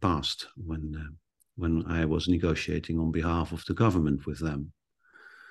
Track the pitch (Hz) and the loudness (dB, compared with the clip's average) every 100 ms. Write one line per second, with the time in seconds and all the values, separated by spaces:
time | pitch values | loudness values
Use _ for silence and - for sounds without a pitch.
0 | 92 80 69 - - - 85 80 76 76 | 0 2 0 -6 -12 -12 -8 -6 -6 -6
1 | 76 78 _ _ _ - 85 82 82 85 | -10 -14 _ _ _ -4 2 2 2 0
2 | 80 80 82 90 87 78 - 80 - 82 | 2 2 2 2 4 0 0 -4 -2 0
3 | 80 80 80 85 78 80 - 85 117 90 | 0 0 2 0 0 -4 -4 2 4 4
4 | 78 69 71 73 80 71 73 - _ _ | 2 0 -2 -4 -4 -4 -8 -12 _ _
5 | _ - - - - | _ -20 -20 -20 -20